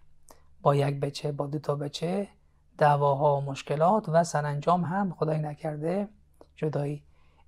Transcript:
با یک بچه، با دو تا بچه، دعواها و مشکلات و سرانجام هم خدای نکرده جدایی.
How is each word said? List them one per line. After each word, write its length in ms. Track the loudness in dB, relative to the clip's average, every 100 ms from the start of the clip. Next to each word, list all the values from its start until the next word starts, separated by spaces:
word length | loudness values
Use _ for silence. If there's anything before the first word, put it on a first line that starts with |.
| -20 -20 -20 -20 -20 -2
با 120 | 2
یک 260 | 2 2 -2
بچه، 320 | -4 -4 -6
با 140 | -6 -4
دو 120 | -6
تا 160 | -4
بچه، 540 | -4 -4 -6 -4 -4 -6 _ _ _ _ 2
دعواها 580 | 4 4 2 4 2 2
و 40 |
مشکلات 680 | -2 -8 -4 2 4 4 2
و 160 | 2
سرانجام 600 | 2 0 -2 -2 2 2
هم 300 | 2 -2 -2
خدای 240 | -2 -2 -2
نکرده 680 | -4 -6 -8 -4 -4 -2 -4 -10 _ _ -20 -6
جدایی. 480 | -4 -2 -4 -6 _ _ _ _